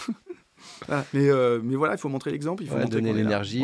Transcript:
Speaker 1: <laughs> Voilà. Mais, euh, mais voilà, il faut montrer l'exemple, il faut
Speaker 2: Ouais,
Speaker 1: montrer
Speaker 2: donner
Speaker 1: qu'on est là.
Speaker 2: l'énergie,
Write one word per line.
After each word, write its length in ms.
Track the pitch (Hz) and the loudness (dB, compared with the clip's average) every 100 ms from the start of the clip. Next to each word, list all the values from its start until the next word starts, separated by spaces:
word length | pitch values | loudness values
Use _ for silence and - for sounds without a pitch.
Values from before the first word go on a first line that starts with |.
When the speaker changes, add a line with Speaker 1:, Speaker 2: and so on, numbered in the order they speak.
| - | -10
Speaker 1:
<laughs> 40 | - - 359 _ _ - - - | -10 -12 -20 _ _ -20 -16 -6
Voilà. 180 | 143 135 | -4 -2
Mais, 160 | 139 139 | 2 6
euh, 320 | 135 127 117 | 6 4 2
mais 140 | 113 135 | 0 0
voilà, 180 | 151 | 0
il 40 | 202 | -2
faut 100 | 143 | -4
montrer 220 | 135 147 | -4 -4
l'exemple, 320 | 147 147 185 | -4 -4 -6
il 60 | 170 | -4
faut 40 | |
Speaker 2:
Ouais, 60 | 135 | -2
Speaker 1:
montrer 120 | 127 113 | 0 0
Speaker 2:
donner 100 | 113 | 2
Speaker 1:
qu'on 60 | 107 | 2
est 60 | |
là. 20 | |
Speaker 2:
l'énergie, 360 | 107 104 101 117 | 2 0 -2 -2